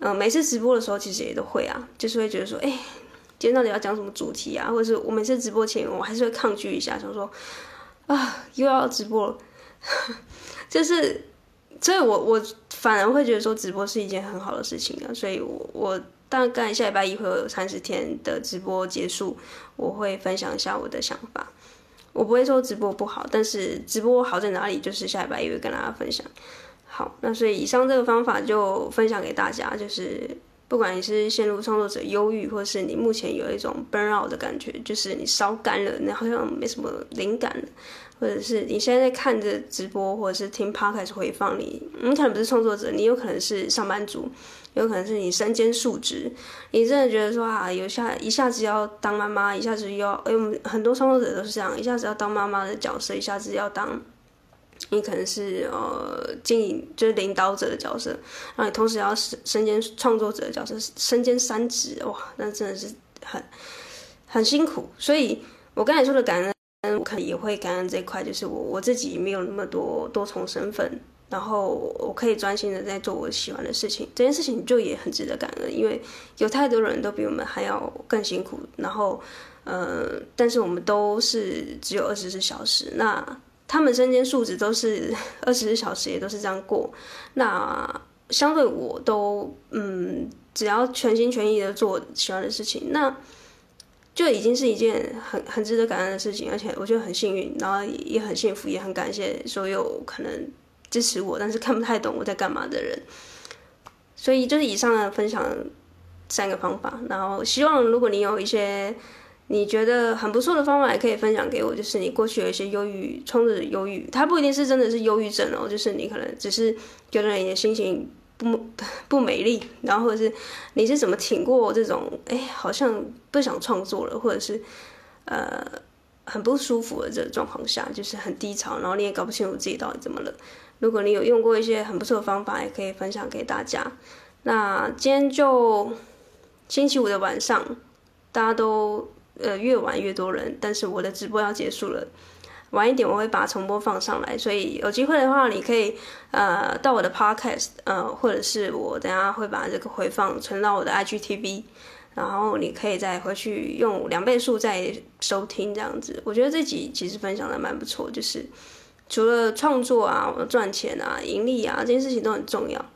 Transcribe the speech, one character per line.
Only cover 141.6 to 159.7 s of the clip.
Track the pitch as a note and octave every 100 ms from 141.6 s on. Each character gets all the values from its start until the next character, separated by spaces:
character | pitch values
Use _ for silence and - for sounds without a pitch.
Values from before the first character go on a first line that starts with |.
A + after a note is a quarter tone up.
| -
束 | - G3+
了， | - - - - - - - -
晚 | G3+ A3
一 |
点 | C4 G#3
我 | G3+
会 | A3
把 | G3 G#3
重 | G3 F#3+
播 | G#3
放 | - F#3+
上 | - -
来， | - A3+
所 | A3
以 | G3+ F#3+ -
有 | G#3
机 | G#3+
会 | C#4 D#4
的 | C4
话， | C#4 B3+
你 | G3+
可 | -
以， | A#3 G#3 A3+ - - -
呃， | - G3+ F3+ G3+ -
到 | C4+
我 | A#3
的 | F3+
podcast， | - G#3+ G#3+ B3 - - -
呃， | - F#3+
或 | A2+ - A#3+
者 | G3+
是 | G3+ G#3+ G3
我 | - - -
等 | F#3
下 | F#3 G3
会 | G#3 G#3
把 | G#3 G3
这 | F#3+
个 | A3
回 | - F#3+
放 | G3 G3 -
存 | - G3
到 | G#3
我 | G3+
的 | G3+
I | G3+
G | G3 G#3+
T | - G3+
V， | G#3+ G3 - - - - -
然 | - -
后 | G3+ G#3+ G#3
你 | F3+
可 | - G#3
以 | F#3
再 | F#3+ F3+
回 | F#3+
去 | G3 A3 G3+ - -
用 | A3+ F#3+ -
两 | E3+
倍 | G#3 B3
速 | B3 A3
再 | A3 F#3+ F#3 G#3+ - -
收 | - G3 G#3+
听 | - G3+
这 | G#3
样 | G#3+ A3
子。 | - -
我 | -
觉 | G#3+
得 | C4+
这 | D#4+
集 | C#4+ - -
其 | - F3
实 | G#3
分 | G3 G3+
享 | -
得 | -
蛮 | - -
不 |
错， | - - -
就 | -
是 | - - - - - - - _ -
除 | -
了 | A3+ A#3 A3+
创 | A3+ D4+